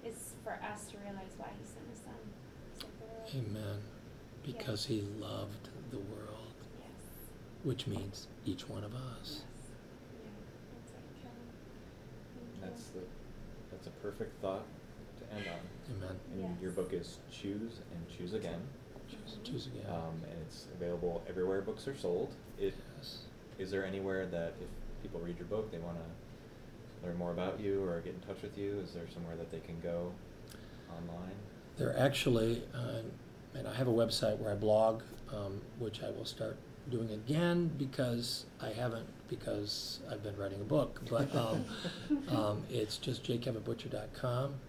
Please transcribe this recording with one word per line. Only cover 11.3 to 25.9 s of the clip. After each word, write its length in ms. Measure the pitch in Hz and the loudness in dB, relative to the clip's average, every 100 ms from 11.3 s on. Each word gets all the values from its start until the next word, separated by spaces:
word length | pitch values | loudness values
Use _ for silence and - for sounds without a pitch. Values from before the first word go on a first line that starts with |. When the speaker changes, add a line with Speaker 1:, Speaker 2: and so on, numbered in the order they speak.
| 247 240 - - - - - - - - | -10 -12 -12 -12 -12 -12 -12 -12 -12 -10
Speaker 1:
Thank 140 | - - - | -10 -10 -6
you. 40 | |
Speaker 3:
That's 220 | 92 - - | -6 -6 -8
the, 100 | 92 90 - - - - - - | -6 -6 -8 -8 -8 -8 -8 -8
that's 160 | 92 - | -8 -8
a 40 | - | -4
perfect 380 | 104 - 110 - | -4 -2 -4 0
thought 220 | 95 98 - - - - - - | 0 0 -2 -10 -12 -12 -12 -10
to 140 | - 107 | -6 -4
end 100 | 92 | -2
on. 480 | 85 90 - - 101 | -4 -6 -8 -6 -4
Speaker 2:
Amen. 200 | 92 95 - | -2 -4 -4
Speaker 3:
And 260 | 95 92 87 | -2 -2 0
your 100 | 92 | 0
Speaker 1:
Yes. 60 | 90 | 0
Speaker 3:
book 160 | 90 | 2
is 260 | 92 85 - - | 0 -2 -8 -10
Choose 480 | - 101 104 113 - - | -4 -2 0 -2 -6 -8
and 140 | 87 82 | -6 -6
Choose 260 | - 87 | -4 -2
Again. 260 | 107 87 85 139 - - - - | 0 0 -2 -4 -8 -12 -12 -10
Speaker 2:
Choose, 260 | - - - | -10 -8 -8
Speaker 1:
Mm-hmm. 60 | |
Speaker 2:
choose 220 | 233 127 131 | -4 -4 -4
again. 180 | 113 101 | -6 -2
Speaker 3:
Um, 340 | 85 82 80 82 | -2 -2 -4 -4
and 120 | 85 78 | -6 -8
it's 200 | - - | -10 -10
available 480 | 90 87 87 87 85 85 | -2 0 2 2 2 -2
everywhere 320 | 90 92 95 | 2 4 4
books 240 | 98 - - | 2 -2 -4
are 100 | - | 0
sold. 360 | 90 90 127 - - - | 2 2 2 -4 -10 0
It, 160 | 98 - - - | 2 2 -8 -8
Speaker 2:
Yes. 220 | - - - - - - | -8 -8 -10 -12 -12 -6
Speaker 3:
is 120 | 95 | 0
there 140 | 98 95 | 2 2
anywhere 400 | 98 95 95 92 | 2 2 2 2
that 280 | 87 82 - | 2 2 -2
if 80 | 87 - - - | -6 -4 -4 -4
people 180 | - 85 | -4 -2
read 160 | 85 85 | -2 -2
your 80 | 87 | 0
book, 240 | 104 107 | 2 2
they 80 | 85 | -2
wanna 220 | 85 | -2